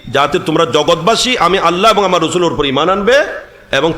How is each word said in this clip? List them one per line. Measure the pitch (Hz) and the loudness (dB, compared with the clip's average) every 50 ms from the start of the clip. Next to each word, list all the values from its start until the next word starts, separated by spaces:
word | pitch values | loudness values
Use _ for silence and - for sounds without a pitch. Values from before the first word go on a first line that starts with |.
| - 120 | -10 -4
যাতে | 113 135 147 147 185 175 | -2 0 0 0 -2 -4
তোমরা | - 165 156 160 165 | -2 -2 0 0 0
জগৎবাসী | - 117 151 151 165 170 160 160 220 226 - - 247 247 | 0 0 0 2 0 0 0 2 0 0 0 0 -2 0
আমি | - 165 175 190 190 | 0 0 0 2 2
আল্লাহ | 143 170 180 180 208 226 | 0 0 0 2 2 2
এবং | 208 202 196 | 2 2 0
আমার | 180 180 170 | 0 0 0
রসুলের | 160 147 - 180 175 165 | 0 -2 0 0 0 0
উপর | 123 131 147 | 0 -2 -2
ঈমান | 139 131 139 160 180 | -2 -2 0 0 0
আনবে।" | 190 202 202 226 262 294 381 - - - - - - - - - | 0 0 2 2 2 2 0 -2 -6 -12 -16 -18 -20 -20 -8 -4
এবং | - 139 147 170 - | -2 -2 0 -2 -2